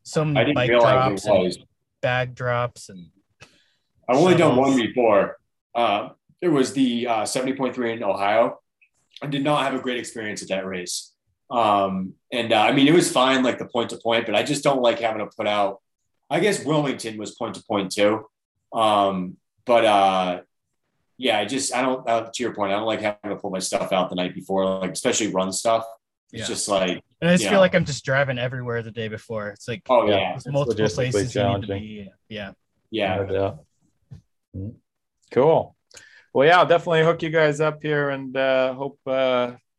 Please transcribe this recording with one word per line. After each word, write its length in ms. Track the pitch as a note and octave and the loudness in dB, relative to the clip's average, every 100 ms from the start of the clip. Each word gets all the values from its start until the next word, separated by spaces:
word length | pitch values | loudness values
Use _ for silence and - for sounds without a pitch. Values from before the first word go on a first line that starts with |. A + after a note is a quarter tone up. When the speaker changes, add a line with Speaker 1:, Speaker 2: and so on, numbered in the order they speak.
Speaker 1:
so 200 | - E3 | -6 -2
Speaker 2:
I 20 | |
Speaker 1:
many 220 | D#3 C#3+ A2+ | 0 0 2
Speaker 2:
didn't 80 | C3+ | 2
Speaker 1:
bike 140 | B2 | 2
Speaker 2:
realize 540 | A#2+ A#2 B2+ C3 G2 | 4 6 4 2 -2
it 0 | |
Speaker 1:
drops 0 | G#2+ | 2
and 120 | F#2+ | 2
Speaker 2:
was. 140 | F#2 F2+ - _ _ _ | 2 -4 -16 _ _ _
Speaker 1:
bag 320 | B2+ B2 B2+ | -2 -2 -4
drops 540 | B2 B2 A#2+ B2 - - | -6 -2 -2 -2 -8 -20
and 180 | F#2+ E2+ _ _ _ - _ _ _ _ _ - | -20 -20 _ _ _ -20 _ _ _ _ _ 0
Speaker 2:
I've 80 | E3+ | 4
only 160 | F3+ | 6
done 220 | E3 D#3 B2+ | 6 6 4
Speaker 1:
shuttles. 200 | C3+ C3 | 4 2
Speaker 2:
one 0 | |
before. 600 | A2 B2+ A#2 G2+ F#2 - _ _ _ | 0 2 4 4 2 -4 _ _ _
Uh, 340 | A#2 A#2 G2+ B2+ - _ - | -2 0 0 -4 -16 _ -4
it 80 | F3+ | 0
was 240 | C#3+ B2 | 2 0
the, 340 | C#3 B2+ A#2+ A#2 | 0 0 0 -2
uh, 180 | A2 | -2
seventy 280 | G#2 C3 C3 | -2 -4 -4
point 200 | C3+ B2+ | -2 -4
three 180 | B2 A#2+ | -4 -4
in 100 | A2+ | -4
Ohio. 560 | G#2 F#2+ G2+ A2 B2+ - _ _ _ _ _ - | -4 -2 2 2 2 -2 _ _ _ _ _ -12
I 40 | C#3+ | -6
did 160 | C#3+ | -4
not 180 | D3 D3 | 0 0
have 120 | C3+ | -2
a 40 | C3 | -4
great 200 | B2+ B2 | -6 -8
experience 440 | A2+ A#2 G#2+ G2 | -8 -10 -10 -10
at 60 | - | -8
that 180 | F#2+ F#2 | -6 -6
race. 460 | F#2 F2+ - - _ _ _ - | -8 -8 -10 -12 _ _ _ -6
Um, 640 | B2 A2 G2+ G2 F#2+ F#2 - - | 0 4 4 2 -2 -6 -12 -8
and, 200 | B2 A2+ | -4 2
uh, 80 | G#2+ | 2
I 120 | A2 | 4
mean, 160 | C#3+ C#3 | 4 6
it 60 | |
was 180 | E3+ D3+ | 6 4
fine, 300 | C3 C3 C3 | 2 2 2
like, 140 | B2+ - | 0 -2
the 80 | - | -4
point-to-point, 600 | A#2+ A2 A#2 A#2 A2+ A2 | -4 -4 -6 -2 -2 0
but 80 | |
I 80 | G#2 | 0
just 220 | A#2 C#3+ | 0 0
don't 180 | D3 C3+ | 0 2
like 160 | A#2+ A2+ | 2 2
having 200 | A2+ A2 | -2 -4
to 60 | G2+ - | -8 -4
put 100 | G#2 | -2
out, 340 | G#2 G2 - _ _ _ _ - | 0 -2 -4 _ _ _ _ -6
I 120 | D#3 | 0
guess 240 | G#3 F#3 | 0 0
Wilmington 540 | A#2+ D3+ D3 A2+ A2+ G#2+ | 0 0 0 -4 -8 -8
was 160 | G2+ | -10
point-to-point 580 | - A2+ F#2 - G#2 F#2+ | -8 -8 -8 -4 -4 -2
too. 340 | - G#2 G#2+ - _ _ _ - | 2 2 2 -6 _ _ _ -8
Um, 640 | A#2 A2 G#2 G2 F#2+ F2+ - _ _ - | 0 2 4 2 0 -6 -12 _ _ 2
but, 180 | A#2+ | 4
uh, 560 | A2 G2+ G2 F#2+ F2+ F2+ - _ _ _ _ _ _ - | 6 6 4 2 0 -4 -10 _ _ _ _ _ _ -6
yeah, 200 | B2+ G#2+ | -2 -2
I 60 | |
just, 300 | G#2 C3 - | -2 -4 -4
I 80 | B2 | -2
don't, 260 | C3 B2+ A#2+ | -2 -2 -2
uh, 220 | A#2 A2+ | -2 -2
to 100 | - | -6
your 120 | A#2 | -6
point, 180 | G#2 G2 | -4 -2
I 40 | G2+ | -2
don't 100 | A2+ | -2
like 160 | G#2 | -2
having 160 | G#2+ G#2 G2+ | -4 -6 -8
to 60 | G2 | -8
pull 140 | G2+ | -6
my 80 | F#2 | -6
stuff 340 | - G2+ - | -4 -4 -2
out 160 | F#2+ F#2 | -2 -2
the 80 | F2+ | -2
night 180 | F2+ | -6
before, 300 | F2 F2+ F#2+ F#2+ F#2+ | -6 -4 -2 0 -2
like, 120 | F#2 | -6
especially 340 | F2+ B2+ A2+ G#2 | -4 -2 0 -2
run 240 | F2+ F#2+ | -2 -2
stuff. 320 | F#2+ A2+ A2+ - - _ _ _ | -2 0 0 -2 -18 _ _ _
It's 100 | A2+ | -10
Speaker 1:
Yeah. 40 | G#2+ | -8
Speaker 2:
just 220 | A2 - | -6 -2
like, 340 | G2 F#2 F2+ _ - | 0 0 -4 _ -4
Speaker 1:
And 80 | E3 | 0
I 60 | |
just 80 | F3+ | 2
Speaker 2:
you 60 | G3 | 4
Speaker 1:
feel 60 | G3 | 4
Speaker 2:
know. 40 | |
Speaker 1:
like 140 | F#3 | 4
I'm 100 | F3+ | 2
just 200 | D3+ C3+ | -2 -6
driving 340 | - C3+ C3+ B2 | -2 0 0 -2
everywhere 440 | B2 B2+ B2 A#2 | -4 -6 -6 -6
the 80 | A2+ | -8
day 160 | A2 A2 | -8 -8
before. 400 | G#2+ - A2 G#2 | -10 -10 -8 -8
It's 180 | G#2 - | -12 -12
like 140 | A2 - | -8 2
Speaker 2:
Oh, 160 | B2 G#2 | 2 4
Speaker 3:
Yeah. 80 | G2 | 2
Speaker 2:
yeah. 140 | F#2 | 0
Speaker 1:
there's 160 | B2+ - | -6 -4
Speaker 3:
It's 60 | |
Speaker 1:
multiple 280 | C#3 C#3 G#2+ | -4 -2 0
Speaker 3:
logistically 100 | G#2+ | 0
Speaker 1:
places 200 | A#2+ B2+ | 0 0
you 60 | G#2 | 0
need 60 | A#2+ | 0
to 60 | |
Speaker 3:
challenging. 460 | G2+ G2+ G2+ G2 G2 | 0 0 0 -4 -8
Speaker 1:
be. 300 | G#2+ G#2+ G2 _ - | -8 -14 -18 _ -16
Yeah. 220 | G#2+ G2 F#2+ _ _ - | -14 -14 -16 _ _ -8
Speaker 2:
Yeah. 260 | A2 G2 G2 | -4 -2 -2
Speaker 3:
No 100 | F#2+ | -2
doubt. 320 | F#2+ G2 D#3 _ _ _ _ - - _ _ _ F#2+ | -2 -2 -6 _ _ _ _ -20 -20 _ _ _ -12
Mm-hmm. 140 | F#2+ A#2 _ _ _ _ - | -12 -14 _ _ _ _ -6
Cool. 440 | A#2+ D3 D3 - _ _ - - - _ | 0 4 2 0 _ _ -20 -20 -20 _
Well, 140 | B2+ D3 | 2 6
yeah, 140 | F3+ | 6
I'll 60 | D3+ | 6
definitely 360 | E3+ F3+ D#3+ | 2 2 2
hook 200 | D#3+ E3 | 2 0
you 60 | E3 | 0
guys 300 | D#3+ D3+ D3 | 2 2 2
up 220 | D#3 D3+ | -2 -4
here 280 | D3+ D3 C#3+ | -4 -2 -2
and, 260 | C3+ C3+ C3 | -4 -6 -2
uh, 360 | C3+ C3 C3 | 0 2 0
hope, 260 | B2+ C#3 C#3 | -2 -10 -10
uh, 480 | C3+ C3 C3 B2+ B2 B2 _ | -4 0 2 0 -2 -6 _